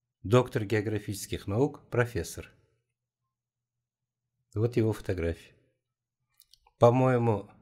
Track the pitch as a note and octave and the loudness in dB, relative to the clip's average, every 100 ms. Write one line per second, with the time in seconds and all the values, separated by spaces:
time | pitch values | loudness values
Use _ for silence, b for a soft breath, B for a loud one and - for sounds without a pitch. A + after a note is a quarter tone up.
0 | _ _ F#2 B2 A#2 A#2+ G2 G#2+ G#2 G#2+ | _ _ 2 2 2 -2 -2 -2 -2 -4
1 | - F#2+ - E2+ - G#2 D3 - - A#2 | -6 -10 -8 -8 -4 -2 -2 -4 -6 -2
2 | A#2 - D#2+ - - _ _ _ _ _ | -2 -4 -8 -12 -16 _ _ _ _ _
3 | _ _ _ _ _ _ _ _ _ _ | _ _ _ _ _ _ _ _ _ _
4 | _ _ _ _ _ G#2 A#2 A#2+ A2 G#2 | _ _ _ _ _ -2 0 2 0 0
5 | - E2 E2 E2 - _ _ _ _ _ | -4 -4 -4 -4 -10 _ _ _ _ _
6 | _ _ _ _ _ _ _ - A#2+ B2+ | _ _ _ _ _ _ _ 2 4 6
7 | C3 B2 A#2 G2+ - - | 2 2 2 0 -4 -18